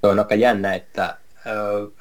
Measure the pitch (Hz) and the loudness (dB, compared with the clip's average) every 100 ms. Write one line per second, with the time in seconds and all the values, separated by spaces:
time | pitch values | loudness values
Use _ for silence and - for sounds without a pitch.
0 | 104 101 104 107 120 107 98 92 - - | 4 2 2 2 4 2 -2 -4 -8 -6
1 | 90 - - - - 107 104 104 104 - | -6 -6 -18 -18 -10 -6 -4 -4 -6 -12